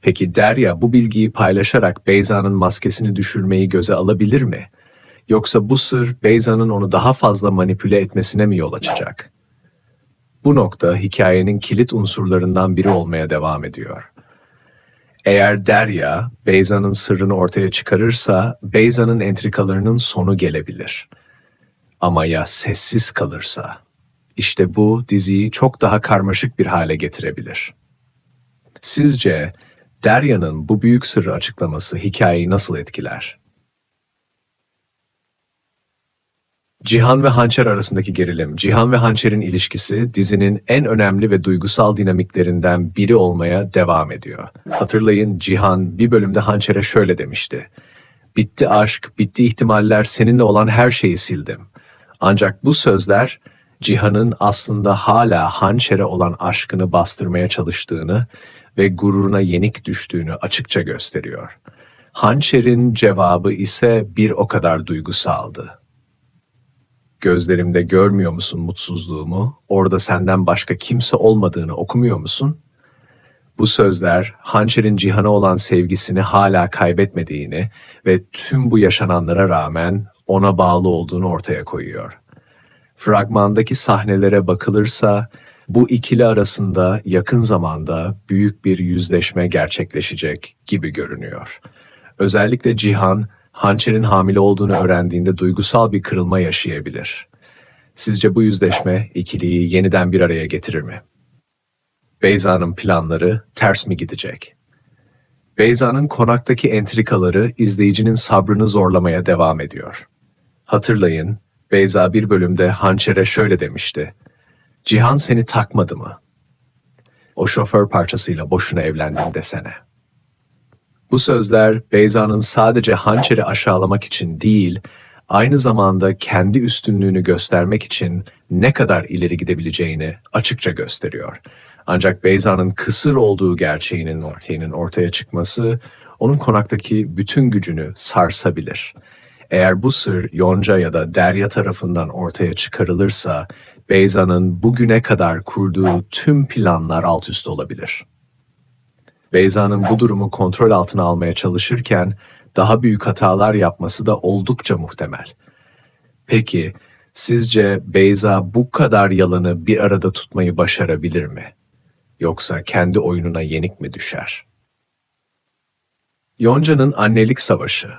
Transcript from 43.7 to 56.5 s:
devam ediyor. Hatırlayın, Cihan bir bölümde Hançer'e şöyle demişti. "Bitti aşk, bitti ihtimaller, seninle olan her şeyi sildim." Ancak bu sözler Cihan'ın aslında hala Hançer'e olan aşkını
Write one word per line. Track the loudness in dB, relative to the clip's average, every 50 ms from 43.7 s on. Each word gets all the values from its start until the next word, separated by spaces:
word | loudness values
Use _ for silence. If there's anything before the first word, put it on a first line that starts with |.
| 0
devam | 0 2 2 2 0 0 -2 -8
ediyor. | -14 -14 -14 -14 -14 -16 -18 _ -20 _ -8
Hatırlayın, | -4 -4 -4 0 0 2 2 4 2 2 2 0 -2 -4
Cihan | -2 -2 0 2 2 2 2 0 -2 -4 0 0
bir | 0 2
bölümde | 4 2 2 2 0 0
Hançer'e | 0 0 0 0 0 0 0 0 -2
şöyle | 0 2 2 2 2 0 -2
demişti. | -2 -8 -8 -10 -8 -8 -10 -12 -12 -14 _ -20 _ _ _ -20 _ _ _ _ _ _ _
"Bitti | -2 -2 -2 _ 0 2 4
aşk, | 4 2 2 2 -2 -8 -12 -18 _ -4
bitti | -4 -4 _ 2 2
ihtimaller, | 2 2 0 0 2 2 2 2 2 2 2 2
seninle | 0 0 2 2 4 6 4 4
olan | 4 4 4 2 2
her | 4 4 4 2
şeyi | 2 2 0 0 2
sildim." | 0 -2 -2 -4 -6 -8 -10 -12 -14 -14 _ _ -20 _ _ _ _ _ _ _ _
Ancak | 0 2 4 4 2 0 0 0 0
bu | 0 2
sözler | 2 4 2 2 2 2 2 2 2 2 0 -4 -14 _ -20 _ _ _ _ _ _
Cihan'ın | -2 0 0 2 2 2 2 2 2 0 0 0
aslında | 0 0 0 0 -4 -4 -4 -2 0 0 0
hala | 0 0 2 2 4 4 2 2 0 0 -2
Hançer'e | -2 -2 0 0 0 0 0 0 0 0 0
olan | -2 0 -2 -2 -2 -2 -4
aşkını | -4 -4